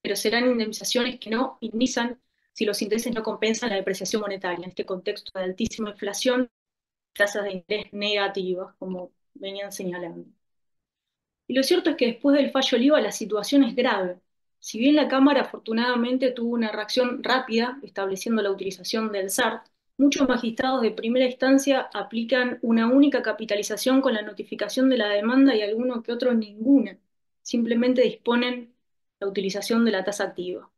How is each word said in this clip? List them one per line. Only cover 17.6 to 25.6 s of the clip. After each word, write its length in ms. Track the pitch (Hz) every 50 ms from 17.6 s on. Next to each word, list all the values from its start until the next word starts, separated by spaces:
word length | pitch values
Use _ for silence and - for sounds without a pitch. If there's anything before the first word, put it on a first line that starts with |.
| 233 254 262 277 -
estableciendo 580 | - _ 202 196 190 190 190 - 226 226 220
la 100 | 208 196
utilización 600 | 196 190 185 190 185 - 180 - - 226 220 214
del 180 | 202 196 190 196
sart, 340 | - - 247 220 226 233 - _ _ _ _ _ _
muchos 300 | - 269 285 277 - 269
magistrados 540 | 254 247 233 - 226 226 - 262 262 269 254
de 100 | 233 214
primera 340 | 208 - 226 226 240 254 262
instancia 640 | 247 247 _ 262 262 277 269 269 277 269 254 - - -
aplican 680 | 208 196 - 226 226 233 226 262 254 247 240 233 -
una 260 | - 233 226 226 226
única 340 | 233 254 277 285 294 254 240 -
capitalización 800 | 220 214 - 220 - 202 202 202 - 220 202 - 254 262 269
con 120 | 262 262 233
la 80 | 214
notificación 680 | 214 214 202 - - - - - 208 208 - 262 262 262
de 80 | 262
la 120 | 240 208 208
demanda 460 | 208 202 208 233 247 269 277 277 240
y 60 | 214